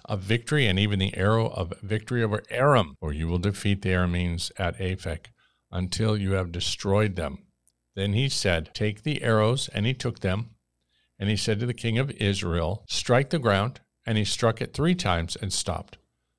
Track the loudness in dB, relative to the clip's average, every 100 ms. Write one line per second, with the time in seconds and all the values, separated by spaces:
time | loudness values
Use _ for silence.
0 | -6 -4 0 0 2 2 4 4 2 2
1 | 0 2 2 2 0 -2 -6 -8 -6 -6
2 | -2 -2 0 -2 -4 2 4 4 2 -2
3 | -6 -2 0 0 0 0 0 0 2 2
4 | 2 0 0 -2 -6 -4 -4 -2 -4 -4
5 | -6 -8 -12 _ _ _ -10 -6 -4 -2
6 | 0 0 0 0 -2 -4 -6 -4 2 2
7 | 2 -2 -6 -8 _ _ _ _ _ -4
8 | 0 0 0 0 0 0 -2 -4 -4 -2
9 | -6 -2 2 4 4 0 -2 -2 -2 -2
10 | -4 -4 -2 -2 -6 _ _ _ _ _
11 | _ -4 0 0 0 0 -2 -2 0 0
12 | 0 0 0 0 0 0 0 -4 -6 -4
13 | 2 2 2 0 2 2 2 -6 _ _
14 | -2 0 0 2 2 2 -4 0 0 2
15 | 2 0 -2 -4 -4 -4 -4 -4 -8 -20
16 | _ _ _